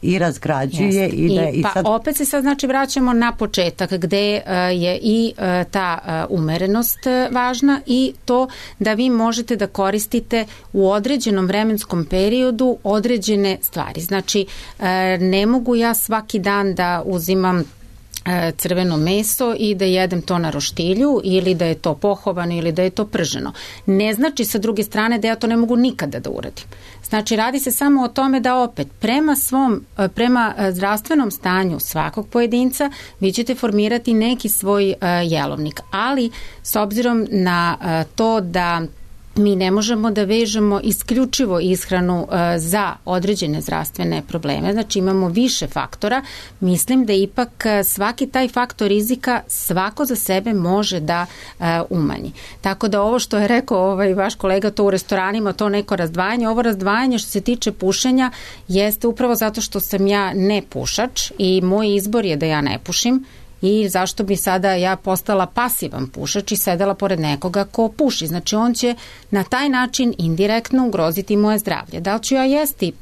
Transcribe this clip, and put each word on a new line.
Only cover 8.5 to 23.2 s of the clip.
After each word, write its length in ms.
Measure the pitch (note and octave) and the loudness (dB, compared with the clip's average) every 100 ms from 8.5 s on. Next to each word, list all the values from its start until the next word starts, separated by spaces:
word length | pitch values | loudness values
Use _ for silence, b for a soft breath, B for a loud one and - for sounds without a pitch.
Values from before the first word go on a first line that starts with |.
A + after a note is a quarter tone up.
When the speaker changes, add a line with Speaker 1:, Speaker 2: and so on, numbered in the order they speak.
| B B B | B B B
Speaker 2:
da 140 | G#3 | 0
vi 160 | G#3+ B3+ | 2 2
možete 460 | A#3 A3+ A#3 A#3 A3+ | 2 2 0 -2 -2
da 120 | G3 | -2
koristite 760 | - F#3+ G#3 G#3 A#3 A3+ A#3 G#3+ B B | 0 0 0 0 -2 0 -2 -2 B B
u 180 | G3 F#3+ | 2 4
određenom 540 | G#3 A3 C#4+ A3+ G3 F#3 | 4 0 0 0 0 2
vremenskom 600 | G3 A3 G#3+ - F3 D#3+ | 2 2 0 -2 -4 -2
periodu 720 | F#3 G3 B3 B3+ A3+ B3+ A#3+ | 0 2 2 2 2 0 0
određene 720 | G3 G#3 A3 B3 G3 G#3 G3 F#3+ | 0 0 2 0 2 2 2 0
stvari. 400 | - F3 - - | -4 -6 -6 -8
Znači, 440 | E3+ G3 F#3 G#3 F#3 B B B | -4 -4 0 -2 -2 B B B
a, 380 | G3 F#3 F#3 F#3 | -2 0 2 2
ne 260 | F#3 F#3+ G#3 | 2 4 4
mogu 300 | B3+ A#3 A#3+ | 2 2 2
ja 180 | A#3 | 2
svaki 460 | A3+ - A3+ G#3+ A3 | 0 0 -2 -2 -2
dan 360 | F#3+ G3+ G3 F#3 | 0 2 0 0
da 260 | F3+ F3 E3+ | 0 0 -2
uzimam, 580 | F3+ E3 F#3+ F#3 F3+ D3+ - - - - - - | -4 0 2 2 2 -2 -8 -20 -20 -16 -10 -4
e, 260 | F3+ E3 D#3+ | -2 -2 -2
crveno 400 | E3+ F3+ F#3 D#3 | -2 0 0 0
meso 580 | D#3 G3 G#3+ - B3 A3+ | 2 2 0 0 -2 0
i 180 | G#3+ G3 | -2 0
da 100 | F#3+ | 2
jedem 360 | F#3 F#3 F3+ | 2 2 -2
to 160 | - F3 | -2 -2
na 120 | E3 | 0
roštilju 720 | C#3+ - - E3+ F#3+ C#4+ C4 | -2 -4 -2 -2 2 2 2
ili 320 | F#3+ F#3 F#3 F3 | 2 2 2 2
da 100 | E3+ | 0
je 100 | D#3+ | 0
to 200 | F3 D3 | -2 0
pohovano 600 | G#3 G3 - F3+ E3+ E3+ | 0 0 -2 -2 -2 0
ili 160 | E3+ | 0
da 120 | D#3+ | 2
je 60 | F#3 | 0
to 160 | F3+ G#3 | 0 -2
prženo. 480 | A3 | -2